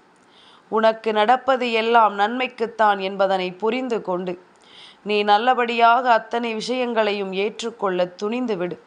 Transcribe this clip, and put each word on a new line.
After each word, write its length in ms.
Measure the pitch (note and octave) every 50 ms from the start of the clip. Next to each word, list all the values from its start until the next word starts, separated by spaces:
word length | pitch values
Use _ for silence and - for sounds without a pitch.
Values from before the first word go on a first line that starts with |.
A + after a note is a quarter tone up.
| _ _ _ _ _ _ _ - - - - - _ -
உனக்கு 380 | G3+ A3 A3 A3 A3 A3 - A3+
நடப்பது 540 | G#3+ G#3+ G#3 A3 B3+ B3+ - C4+ C4+ A#3+ B3 A#3+
எல்லாம் 420 | A3+ A3 A3 A3+ A#3 A#3 A3 G3+ G3+
நன்மைக்குத்தான் 840 | G3 G3+ A3 A#3+ B3+ B3+ B3 B3+ - A3+ A3 A3+ - A3 G#3 G3+ G3
என்பதனை 480 | F#3+ F#3+ G3+ F#3+ G3 F#3+ G3 F#3 F#3 F#3
புரிந்து 460 | F3+ F#3 G#3+ A3 A#3 B3+ C4 B3 A#3 G3
கொண்டு, 320 | - F#3 F3+ F3 F#3 F3+ F3 - - _ _ _ _ - - - - - - _
நீ 160 | - G3+ G#3 G#3
நல்லபடியாக 840 | G#3 G#3 G#3 G#3 A#3 B3+ B3+ A#3+ A#3+ A#3 A#3+ A#3 A#3 A#3 A#3 B3+ B3 B3+
அத்தனை 400 | A3+ A3 A3 - A#3 A#3 A#3+ A#3 A3
விஷயங்களையும் 760 | G#3+ - A3 B3+ B3+ B3 A#3+ A#3 A3+ G#3+ G3+ G3+ G3+ G3 F#3+
ஏற்றுக்கொள்ள 760 | F#3 F#3+ G3+ A3 A3 - A3+ A#3 A3+ - G3+ F#3 F#3 F3+ F3+ F3 -
துணிந்து 420 | - G#3 G#3+ A#3 B3+ B3+ A#3 G#3
விடு. 220 | E3+ F3+ F3 E3 - _